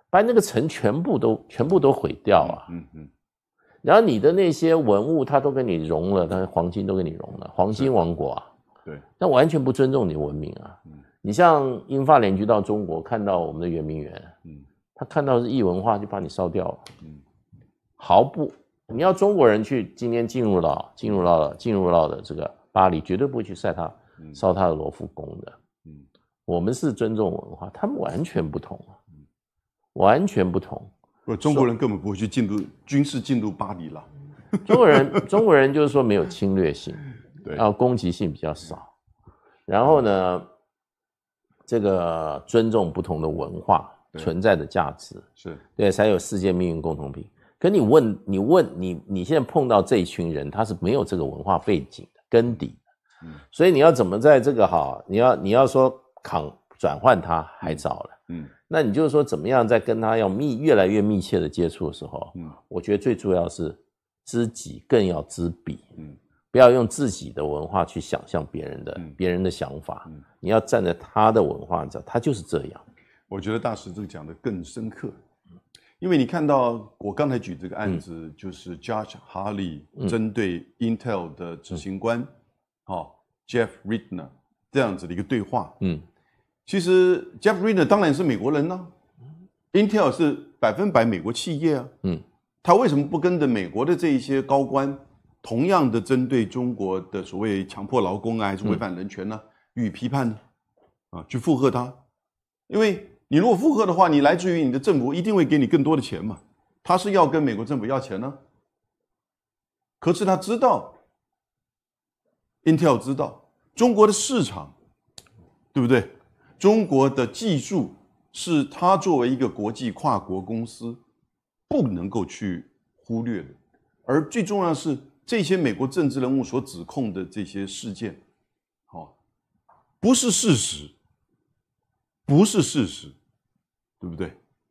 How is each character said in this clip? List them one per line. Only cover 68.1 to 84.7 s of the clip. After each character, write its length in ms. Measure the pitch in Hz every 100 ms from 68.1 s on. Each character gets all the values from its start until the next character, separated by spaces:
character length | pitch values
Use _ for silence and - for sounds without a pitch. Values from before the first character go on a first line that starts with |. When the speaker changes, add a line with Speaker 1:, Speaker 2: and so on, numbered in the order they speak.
| - -
Speaker 1:
象 200 | - 73
别 160 | 78 69
人 180 | 67 -
的， 80 | -
Speaker 2:
嗯。 160 | 80 71
Speaker 1:
别 120 | 92
人 120 | 90
的 80 | 95
想 300 | - 69 71
法。 240 | - - 80
Speaker 2:
嗯。 140 | 76 - _
Speaker 1:
你 100 | -
要 100 | 110
站 240 | - 113
在 100 | 92
他 380 | 85 - 107 107
的 100 | 110
文 240 | 76 - -
化 220 | 85 69
上， 120 | - -
他 140 | 120
就 120 | 151
是 80 | 110
这 220 | 78 80 -
样。 160 | - _ _ _ _ -
Speaker 2:
我 140 | 98
觉 100 | 98
得 80 | 110
大 160 | 123 107
使 160 | 98
这 100 | 90
个 60 | 98
讲 180 | 87 78
得 80 | 82
更 280 | - 92
深 240 | 82 120 113
刻， 220 | - - - _ _ _ - _ _ _ _
因 100 | 180
为 100 | 160
你 80 | 120
看 200 | 170 151
到 420 | 139 120 117 104 -
我 120 | 101
刚 160 | 98 147
才 100 | 123
举 160 | 95 85
这 120 | 92
个 80 | -
案 240 | 104 85
子， 140 | 87
Speaker 1:
嗯。 200 | 82 80 76
Speaker 2:
就 140 | 95
是 260 | - 90 85
Josh 360 | - 107 107 - -
Hawley 500 | 92 101 101 90 73 - - 95
针 240 | 113 110
对 340 | 104 98 85 - -
Speaker 1:
嗯。 180 | 117 113
Speaker 2:
Intel 380 | 120 98 82 71
的 220 | 87 85
执 200 | - 87
行 220 | 98 95
官， 200 | 113 117
Speaker 1:
嗯。 80 | 139 _ _ _ _ _ -
Speaker 2:
哦， 260 | 90 78 _ _ _ -
Jeff 220 | 120 113 - 101
Ritner 420 | 110 - 90 69 _ _ _ _